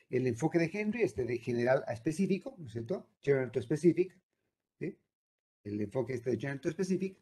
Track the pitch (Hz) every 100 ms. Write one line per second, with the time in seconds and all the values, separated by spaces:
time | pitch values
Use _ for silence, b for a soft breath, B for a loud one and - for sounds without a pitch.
0 | b 127 127 113 156 170 165 208 214 233
1 | 202 - 120 123 120 120 120 135 - 113
2 | - 156 180 185 269 190 135 113 117 196
3 | - _ - 139 123 131 113 151 170 160
4 | 185 - _ _ _ _ _ _ 151 -
5 | _ _ _ _ _ _ 104 104 101 131
6 | 117 123 127 117 139 139 170 160 185 185
7 | 190 -